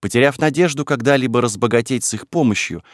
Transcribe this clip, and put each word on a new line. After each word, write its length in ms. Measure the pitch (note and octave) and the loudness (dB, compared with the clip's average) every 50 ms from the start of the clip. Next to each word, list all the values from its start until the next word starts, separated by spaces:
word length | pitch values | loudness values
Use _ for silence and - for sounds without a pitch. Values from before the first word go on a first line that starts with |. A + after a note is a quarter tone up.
Потеряв 380 | - G2+ - A#2+ B2+ C#3 C#3 - | -8 -2 0 2 2 2 2 2
надежду 460 | D#3 D#3 C#3 D3 F3+ F3 C#3+ C3+ D3 | 0 0 2 2 0 0 0 -4 -4
когда-либо 560 | - D3 B2+ A#2 C3+ C#3+ C#3 B2+ B2+ A#2 A#2+ | -2 -2 -2 2 2 2 2 2 0 0 0
разбогатеть 640 | A#2+ A#2+ G#2 G2+ G#2 A#2 A2 A#2 A#2+ - C3+ A#2+ - | 0 0 -2 0 -2 2 2 2 0 0 -4 -4 -4
с 100 | - - | -4 -6
их 140 | G#2+ - _ | -6 -10 _
помощью, 560 | - E3+ D3+ B2 G#2 - - - - E2+ - _ | -2 0 2 2 2 0 -4 -6 -8 -12 -14 _